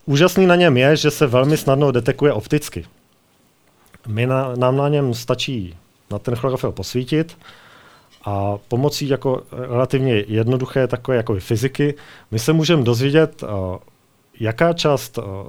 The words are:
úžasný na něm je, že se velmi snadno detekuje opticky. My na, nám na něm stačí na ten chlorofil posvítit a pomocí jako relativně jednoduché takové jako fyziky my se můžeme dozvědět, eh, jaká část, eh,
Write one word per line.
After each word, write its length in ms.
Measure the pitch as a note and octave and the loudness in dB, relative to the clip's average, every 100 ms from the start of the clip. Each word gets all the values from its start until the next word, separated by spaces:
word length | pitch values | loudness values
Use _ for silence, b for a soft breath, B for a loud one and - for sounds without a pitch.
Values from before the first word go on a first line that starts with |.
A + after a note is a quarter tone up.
| - | -2
úžasný 400 | C#3 F3+ - F#3 | 2 4 4 4
na 100 | F3 | 6
něm 220 | F3 B2 | 6 6
je, 180 | C3+ D3+ | 4 4
že 160 | D3 | 2
se 160 | - C#3+ | 0 2
velmi 300 | B2+ C3+ D3+ | 2 2 2
snadno 340 | - C3+ D3 | 2 2 2
detekuje 420 | A#2+ A#2+ B2+ C#3+ | 2 0 0 2
opticky. 520 | G#2+ - D3+ - F2+ E2 _ _ _ _ _ _ _ _ _ _ - A#2 | 0 -2 -2 -4 -12 -14 _ _ _ _ _ _ _ _ _ _ -18 -8
My 200 | G#2+ B2+ | -2 0
na, 280 | C3 C3+ B2 | 0 -2 0
nám 220 | B2+ C3+ | 2 2
na 120 | C#3+ | 2
něm 240 | D3 C3+ | 2 0
stačí 640 | A#2 - B2 - B2 F2+ E2 _ _ - | -2 -4 -4 -4 -6 -8 -14 _ _ -12
na 80 | G#2 | -8
ten 160 | B2+ A#2+ | -6 -4
chlorofil 360 | C3 B2+ A#2+ | -2 -2 -4
posvítit 680 | - F#2+ B2 B2+ D#3 D#3+ - B B B B B B B _ - | -6 -6 -6 -2 -2 -4 -8 B B B B B B B _ -8
a 320 | G2+ G2+ G2+ - | -4 -4 -6 -4
pomocí 400 | A#2+ D3 - C#3+ | -2 -2 -2 -4
jako 340 | C3 C#3 C3 - | -2 -2 -4 -6
relativně 600 | - B2+ B2 B2+ C3+ C3 G#2+ G#2+ | -14 -4 -2 0 0 0 -2 -2
jednoduché 600 | A2 A2+ B2+ B2+ C3+ B2+ | -2 0 0 -2 -2 0
takové 300 | A#2+ B2+ B2+ | -2 -2 -2
jako 220 | A2+ G2+ | 0 -4
fyziky 540 | - A2 C3 - D3 C#3+ B B B | -2 -2 -2 0 -2 -2 B B B
my 80 | A2 | -4
se 140 | - | 0
můžeme 300 | D#3+ D#3 E3 | 2 4 2
dozvědět, 600 | A#2+ A#2 C#3 D#3 D#3 - | 2 2 2 4 2 0
eh, 40 | - G2+ F#2 F2+ - _ _ _ _ - | -8 -6 -6 -8 -14 _ _ _ _ -6
jaká 340 | A2 A2+ E3+ | -4 0 0
část, 440 | E3+ D#3 C#3 - - | 2 0 0 -2 -12
eh, 40 | G2+ F#2+ | -10 -10